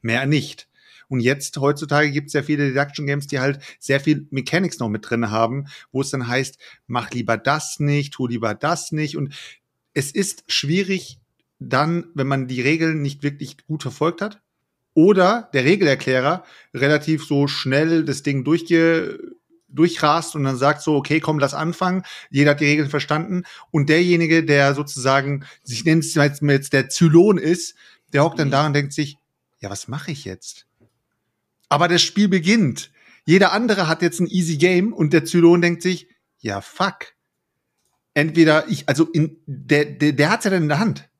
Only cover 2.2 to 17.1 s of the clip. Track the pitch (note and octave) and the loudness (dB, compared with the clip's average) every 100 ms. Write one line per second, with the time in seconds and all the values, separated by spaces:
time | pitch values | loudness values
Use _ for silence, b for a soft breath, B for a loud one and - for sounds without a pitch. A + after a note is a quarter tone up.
2.2 | C#3+ D3 C#3+ D3 C#3+ C3 C#3+ C#3+ C#3+ C#3+ | -4 -6 -2 -2 -2 -2 -4 -6 -6 -6
3.2 | C#3+ C#3 C3 C#3 B B - C#3 C#3 D3 | -6 -4 -4 -4 B B -2 0 2 -2
4.2 | C#3+ C3+ B2+ D#3+ F#3 - A#2 G#2+ - A#2 | -2 -8 -2 -2 -2 -4 -6 -6 -4 -4
5.2 | A2+ A2 A2+ C3+ C#3+ B B C3 C#3 C3+ | -2 0 -2 -2 -10 B B -6 -4 -4
6.2 | A#2+ B2 C3+ - B B _ A#2+ A2 B2+ | -2 -4 -4 -10 B B _ -8 -6 -8
7.2 | A2 A2 - D3+ - - D3 C#3+ C#3+ - | -2 -2 0 -2 -4 -4 -2 0 -4 -6
8.2 | B2+ A#2 A2 G#2 D3 E3+ - D#3 D3+ D3+ | -6 -4 -4 -4 -4 -4 -4 -6 -6 -6
9.2 | C#3 B B B _ _ _ - C3+ - | -8 B B B _ _ _ -6 -6 -4
10.2 | G3 - _ - C#3+ F3 F#3+ F#3+ - - | -6 -8 _ -6 -2 -2 -2 -6 -8 -20
11.2 | _ _ _ _ C3 C3 D3+ E3+ F3 C#3+ | _ _ _ _ -2 0 2 -2 -6 -6
12.2 | C3+ C#3 B2+ B2+ B2 D#3+ D#3+ D#3 C#3+ C#3 | -2 -2 -4 -2 0 0 0 -2 -4 -4
13.2 | C#3+ C#3+ C3 - _ D#3 B2+ - D#3 E3+ | -8 -6 -14 -16 _ -8 -8 -2 -4 -2
14.2 | G3+ - _ _ _ _ _ - E3+ F#3+ | -10 -10 _ _ _ _ _ 4 6 6
15.2 | F3+ A#3 A3+ C#3 B2+ G3 D#3 C3 - B2+ | 6 2 -2 0 2 4 2 2 0 0
16.2 | C3 F3+ B B B - C#3 D3+ D3 | 2 -2 B B B -2 2 2 0